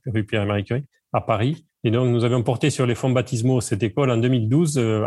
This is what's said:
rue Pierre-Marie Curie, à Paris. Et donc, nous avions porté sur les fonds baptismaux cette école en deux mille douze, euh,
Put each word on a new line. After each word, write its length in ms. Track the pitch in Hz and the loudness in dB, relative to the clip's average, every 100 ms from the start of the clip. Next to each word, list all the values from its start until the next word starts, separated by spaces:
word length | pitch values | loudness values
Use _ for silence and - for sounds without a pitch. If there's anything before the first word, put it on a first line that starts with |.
| - | -4
rue 180 | 110 | -4
Pierre-Marie 400 | 101 110 101 104 | -2 -2 0 -2
Curie, 200 | 98 95 143 _ _ | -2 -6 -6 _ _
à 80 | - | -4
Paris. 460 | - 110 120 160 - _ 120 | -2 0 0 -2 -10 _ 0
Et 40 | |
donc, 180 | 117 127 | 2 2
nous 160 | 120 | 2
avions 180 | 117 123 | 2 2
porté 280 | 113 117 151 | 0 0 0
sur 160 | 143 123 | 0 -2
les 80 | |
fonds 160 | 113 135 | 0 0
baptismaux 500 | 127 120 120 123 127 | 0 -2 -2 0 0
cette 220 | - 101 | 0 -2
école 280 | 110 - 135 | -2 0 0
en 60 | 117 | 2
deux 120 | 123 | 2
mille 200 | 127 107 | 0 2
douze, 300 | 139 170 143 | 2 2 0
euh, 260 | 113 107 | 0 0